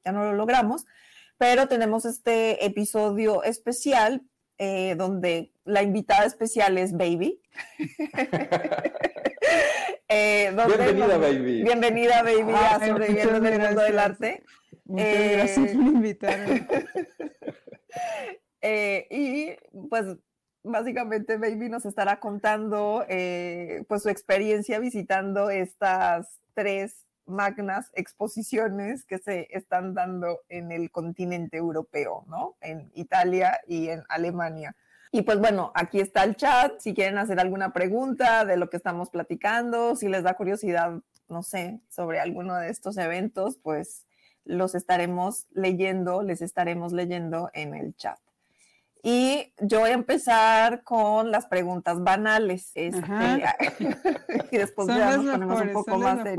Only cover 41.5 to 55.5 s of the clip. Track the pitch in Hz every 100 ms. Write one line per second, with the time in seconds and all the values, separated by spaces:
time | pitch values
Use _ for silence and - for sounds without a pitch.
41.5 | 190 175 226 _ - 175 165 175 175 180
42.5 | 180 170 - - 208 170 175 202 - 196
43.5 | - - 151 165 - - _ _ _ -
44.5 | 175 185 180 - 180 175 180 185 - -
45.5 | - 190 185 190 190 180 180 208 165 170
46.5 | - 175 170 170 175 175 175 165 165 175
47.5 | - 151 151 139 - - - _ _ _
48.5 | _ _ _ _ _ - 247 254 285 -
49.5 | - 202 220 226 247 240 277 - 226 220
50.5 | 220 226 233 - 233 208 214 226 208 -
51.5 | 180 175 180 170 170 180 196 214 214 214
52.5 | 185 - - 170 180 175 202 233 269 -
53.5 | - - - - - 359 302 - 339 -
54.5 | 240 196 - 196 240 214 277 277 262 -